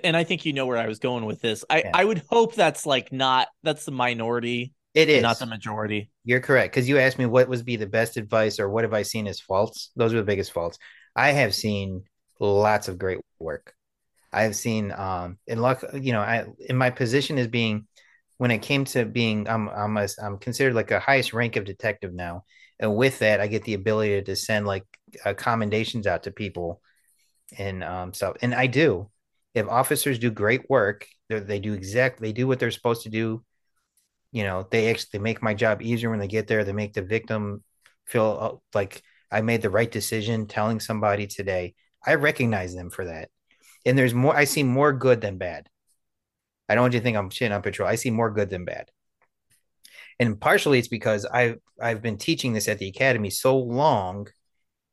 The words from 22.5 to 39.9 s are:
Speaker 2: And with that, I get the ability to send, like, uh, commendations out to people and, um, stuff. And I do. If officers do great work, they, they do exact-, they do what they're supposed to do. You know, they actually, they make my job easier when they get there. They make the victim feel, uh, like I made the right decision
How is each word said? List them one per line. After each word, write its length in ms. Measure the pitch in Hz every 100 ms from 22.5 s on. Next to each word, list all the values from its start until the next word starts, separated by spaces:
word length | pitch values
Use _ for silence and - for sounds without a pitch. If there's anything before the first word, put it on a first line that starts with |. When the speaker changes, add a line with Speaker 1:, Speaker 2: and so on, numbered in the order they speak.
| _ _ _
Speaker 2:
And 200 | 107 107
with 220 | 139 -
that, 200 | 110 104
I 80 | 104
get 160 | 107
the 100 | 110
ability 480 | 104 98 107 107 101
to 120 | 98 95
send, 320 | - 107 104
like, 160 | 98 - - _ -
uh, 100 | 101
commendations 720 | 101 - 117 107 110 113 117 98
out 180 | 85
to 80 | -
people 500 | - 101 85 85 85 _ _ _ _ _ _ _ -
and, 240 | 98 92 82
um, 280 | 90 90
stuff. 220 | 98 95 -
And 120 | 123
I 140 | 123 131
do. 420 | 131 156 90 104 _ _ _ _
If 160 | 120 104
officers 500 | 117 135 143 143 123
do 100 | 120
great 400 | 107 104 127 -
work, 380 | 135 101 101 - _ _
they, 100 | 110
they 200 | 101 101
do 120 | 101
exact-, 460 | 101 95 110 131 127
they 140 | 110
do 120 | 110 127
what 120 | 127
they're 120 | 120
supposed 320 | 113 120 117
to 60 | 110
do. 360 | 110 113 113 - _ _ _ _ _ _ _ _
You 100 | 117
know, 240 | 101 92 95
they 200 | 113 110
actually, 220 | 113 -
they 60 | 101
make 220 | 107 110
my 120 | 113
job 280 | 107 113 104
easier 280 | 113 117 117
when 100 | 110
they 80 | 101
get 200 | 110 104
there. 180 | 110 101
They 80 |
make 180 | 101 104
the 80 | 107
victim 600 | 92 113 113 110 104 101 _ _ _ _ -
feel, 320 | 120 110 104
uh, 360 | 107 - _ 107
like 240 | 101 - _ _ _
I 80 | 104
made 220 | 110 117
the 80 | 110
right 200 | 98
decision 560 | 117